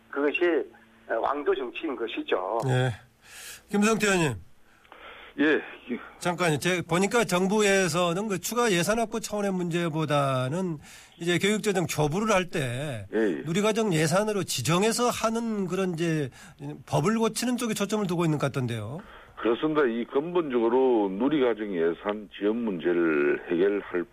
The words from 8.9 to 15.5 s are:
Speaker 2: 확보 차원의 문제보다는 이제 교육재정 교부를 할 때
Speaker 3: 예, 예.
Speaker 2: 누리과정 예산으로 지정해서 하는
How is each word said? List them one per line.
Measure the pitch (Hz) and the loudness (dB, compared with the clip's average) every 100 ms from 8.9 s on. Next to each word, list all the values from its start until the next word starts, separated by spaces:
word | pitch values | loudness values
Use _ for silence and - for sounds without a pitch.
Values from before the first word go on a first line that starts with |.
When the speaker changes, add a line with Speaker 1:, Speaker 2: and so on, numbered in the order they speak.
| 220 | 0
Speaker 2:
확보 | 220 226 | 0 -4
차원의 | - 208 202 | -6 -4 -2
문제보다는 | 185 175 175 170 156 151 143 139 131 127 170 185 151 - - - - | -2 -2 -2 -2 -2 0 2 2 0 -2 -2 -4 -6 -12 -20 -20 -8
이제 | 170 170 | 0 0
교육재정 | 196 214 208 190 156 | 2 0 0 0 0
교부를 | - 151 180 220 | 0 0 0 2
할 | 190 180 | 2 2
때 | 175 127 123 151 113 98 | -2 -4 -4 -6 -8 -4
Speaker 3:
예, | 214 | 0
예. | 214 147 147 | 0 0 -2
Speaker 2:
누리과정 | 175 208 214 220 | 0 2 2 2
예산으로 | 156 160 185 214 202 | 2 2 2 2 -2
지정해서 | 165 - 123 175 220 220 240 | -2 -4 0 2 2 2 0
하는 | - 226 226 233 | 0 0 0 -2